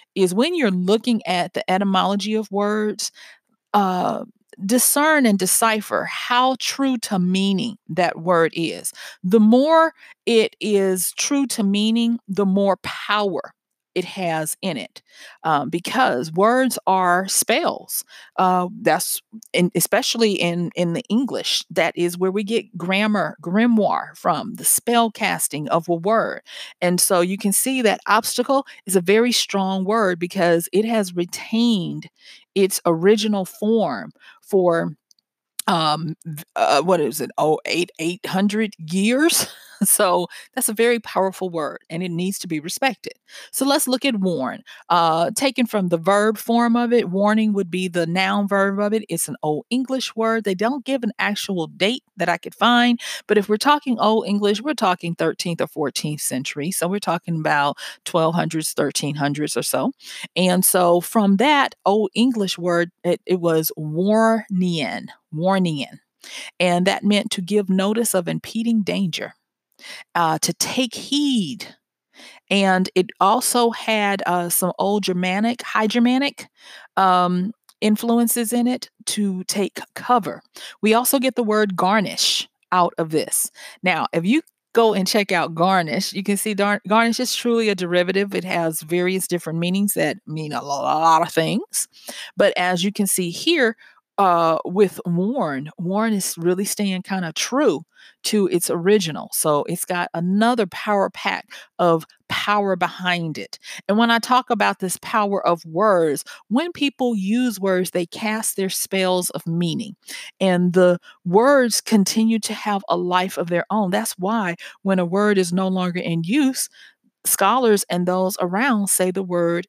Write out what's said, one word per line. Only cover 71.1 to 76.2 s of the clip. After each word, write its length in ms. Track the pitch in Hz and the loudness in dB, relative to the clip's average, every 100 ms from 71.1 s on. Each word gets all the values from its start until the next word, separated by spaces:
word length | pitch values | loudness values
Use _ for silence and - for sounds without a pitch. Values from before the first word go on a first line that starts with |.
| 285 294 247 160 117 - - _ _ _ _ - - - | 0 2 2 0 -4 -12 -20 _ _ _ _ -20 -14 -2
And 400 | 196 196 185 185 | 2 4 2 2
it 120 | - 180 - | 0 0 2
also 520 | 190 233 - 247 233 | 2 2 2 2 0
had, 520 | 226 - 220 202 196 - | 0 -2 0 0 -2 -2
uh, 240 | 180 175 | -2 -2
some 220 | - 180 - | -2 -2 -2
old 240 | 196 208 | 0 0
Germanic, 580 | 190 180 185 190 226 240 | 0 -2 0 0 0 -2
High 240 | - - 220 | -4 -2 0
Germanic, 640 | 240 240 254 | 2 2 2